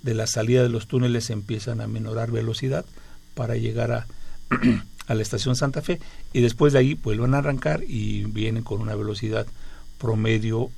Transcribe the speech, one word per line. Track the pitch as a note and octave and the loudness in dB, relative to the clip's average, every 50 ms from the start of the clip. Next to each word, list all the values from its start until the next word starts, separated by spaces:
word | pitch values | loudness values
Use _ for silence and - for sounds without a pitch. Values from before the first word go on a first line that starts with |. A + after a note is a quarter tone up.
| - | -2
de | B2+ A2+ | -2 -2
la | A2 A2 | 0 0
salida | A2+ - A#2+ A2 A2+ B2 B2+ B2 | -2 0 0 2 4 4 4 4
de | A#2+ | 4
los | A#2 A#2 G2+ | 2 -2 -4
túneles | - - B2+ B2 B2 A#2+ A#2 A2+ - | -2 0 2 2 2 2 0 -2 -4
empiezan | A2+ G#2 G2+ G#2 A2+ G#2+ - A#2+ A#2 A2 | -6 -6 -4 -4 -6 -6 -4 -4 -6 -4
a | A2 | -4
aminorar | G#2+ A2 A2+ A2 G#2+ A2 A2+ A2+ A#2 | -4 -4 -6 -4 -4 -4 -4 -2 -2
velocidad | A#2 A2 A2+ A2+ A2 - - C3 C3+ E3+ F#3 - - - - - - - - - - | -2 -2 -2 -2 -2 -2 -2 -2 -2 -2 -4 -6 -14 -18 -18 -16 -18 -18 -18 -14 -8
para | - B2 A2+ A#2 | -6 -4 -2 0
llegar | A#2 A2+ A2+ A2 A#2 A#2 A#2 A#2 | 0 0 -2 0 0 0 0 0
a, | A2+ - - - - - - - - - - | -2 -4 -6 -8 -8 -6 -6 -6 -6 -2 0
<clears throat> | C3+ A#2+ - B2+ A2+ F#2+ - - - - - | 0 4 4 4 4 4 0 -8 -12 -16 -4
a | - A#2 | -2 0
la | A2 | 0
estación | G#2+ - - G#2 - C3 B2+ | 0 0 -2 -2 0 0 2
Santa | B2+ D3+ C#3 C3+ D#3 | 2 2 0 0 -2
Fe, | D3+ - F3 F3 - - - - - - - | 0 -2 -2 -2 -2 -10 -12 -12 -12 -2 2
y | C3 | 4
después | A#2+ A#2 A#2 A2+ D3 D3 C#3+ | 4 4 6 6 6 8 8
de | C3 | 8
ahí | B2+ C3+ D3+ | 6 6 4
vuelven | - - A2+ G#2+ G#2+ A#2+ B2 C3+ | 0 0 0 0 2 4 4 4
a | |
arrancar | C#3 C#3 D3+ C#3 B2+ - D3+ D#3 D#3 - | 4 2 0 -2 0 0 0 0 0 -2
y | - C#3+ A2+ G#2+ G#2 G#2+ G#2 G#2 | -2 -2 -2 0 0 0 0 -2
vienen | G#2+ G#2+ G#2+ G#2+ A2 A2 A2+ A2 | -2 0 0 0 0 0 -2 -2
con | - G#2+ G#2 | -2 -4 -2
una | A2 G#2+ G#2+ | -2 -2 -2
velocidad | G#2 G#2 G#2 G#2 G2+ A#2 A2 G#2+ A2 G#2+ - - - - - - - - - - | -2 -2 -4 -4 -4 -4 -2 -2 -2 -2 -4 -6 -8 -10 -10 -10 -10 -14 -14 -12
promedio | - - A2+ A2 G#2+ A2 A2 A2+ A2 G#2+ A2 A2 A2+ B2 - - | -4 -2 0 2 2 4 4 4 2 2 0 0 0 -2 -2 -6